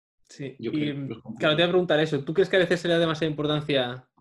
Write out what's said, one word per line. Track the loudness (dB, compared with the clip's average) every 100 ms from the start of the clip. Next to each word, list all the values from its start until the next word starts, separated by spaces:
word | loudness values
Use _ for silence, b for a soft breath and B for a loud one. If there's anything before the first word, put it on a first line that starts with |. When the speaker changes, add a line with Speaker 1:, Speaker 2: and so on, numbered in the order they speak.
| _ _ _
Speaker 1:
Sí, | -14 -14 -10
Speaker 2:
Yo | -6
Speaker 1:
y, | -4
Speaker 2:
creo, | -4 -6
Speaker 1:
mm, | -8
Speaker 2:
los | -12
concursos. | -14 -2
Speaker 1:
claro, | 0 2
te |
iba | 2
a |
preguntar | 2 2 2
eso. | 2 -2 -2
¿Tú |
crees | 0 4
que | 4
a |
veces | 4 2
se | 2
le | 2
da |
demasiada | 2 0 -2
importancia | -2 -2 -2 0 0 -2 -6 -16 _